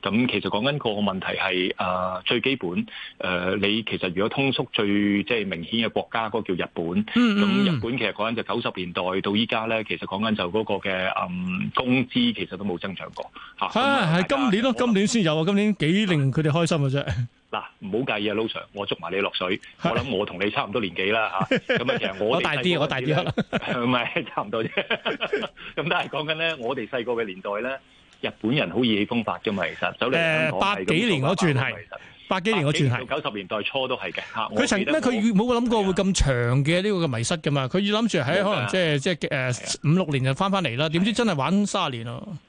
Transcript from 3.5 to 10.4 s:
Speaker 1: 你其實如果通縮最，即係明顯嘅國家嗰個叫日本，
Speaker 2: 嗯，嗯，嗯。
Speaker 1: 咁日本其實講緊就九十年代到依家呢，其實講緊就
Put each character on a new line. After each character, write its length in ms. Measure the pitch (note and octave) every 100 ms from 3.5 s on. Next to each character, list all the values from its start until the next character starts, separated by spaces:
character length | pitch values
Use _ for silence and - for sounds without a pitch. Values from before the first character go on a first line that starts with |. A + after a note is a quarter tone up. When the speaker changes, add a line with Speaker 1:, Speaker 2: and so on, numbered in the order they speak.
| G2+
Speaker 1:
你 260 | G2+ A2
其 140 | A2 -
實 100 | F#2 F2
如 60 |
果 80 | G#2+
通 220 | - C#3
縮 140 | B2 C3
最， 520 | - G#2 G2+ G#2 G2+
即 100 | G2
係 120 | A#2+ G2
明 160 | F2+
顯 240 | E2 A2+ A2+
嘅 20 |
國 180 | G#2 -
家 180 | A#2 A2
嗰 120 | A2+
個 140 | F#2+ F2
叫 100 | F2
日 40 |
本， 120 | - E2 F2+ G#2+ A#3
Speaker 2:
嗯， 220 | A#3+ G3+
嗯， 0 |
嗯。 280 | G3+ G3 G3
Speaker 1:
咁 60 |
日 80 | D3+
本 160 | A2+ B2+
其 60 |
實 100 | A2
講 180 | F#2 G#2+
緊 40 | A2+
就 80 |
九 180 | G2 A2
十 100 | A#2+ G#2+
年 180 | F2
代 80 | F2 F2+ F#2
到 140 | F#2+ G2+
依 100 | A2+
家 160 | A#2
呢， 220 | A2 A2+
其 140 | G#2+ F2
實 80 | G2+
講 140 | F#2+ A2
緊 80 |
就 140 | G#2